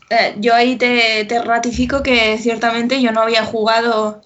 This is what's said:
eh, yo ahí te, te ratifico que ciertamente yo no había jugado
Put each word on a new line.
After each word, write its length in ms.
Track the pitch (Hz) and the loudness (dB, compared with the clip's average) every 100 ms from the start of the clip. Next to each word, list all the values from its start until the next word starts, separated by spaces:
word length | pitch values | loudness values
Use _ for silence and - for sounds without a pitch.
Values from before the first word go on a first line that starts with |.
| _ | _
eh, 240 | 226 196 208 | 0 0 -2
yo 160 | 233 | 2
ahí 220 | 233 247 247 | 2 2 0
te, 480 | 247 240 226 220 | 0 2 0 -2
te 180 | 214 233 | -2 -2
ratifico 600 | 233 233 240 240 247 277 | 0 -2 -2 -2 -2 -2
que 340 | 269 240 220 220 | 0 2 2 0
ciertamente 640 | 226 226 233 233 233 269 | -2 -2 -2 -2 -2 0
yo 80 | 240 | 0
no 120 | 220 | 2
había 220 | 226 226 | 2 0
jugado 760 | 220 226 220 226 233 220 214 214 | -2 -2 0 2 2 0 -2 -6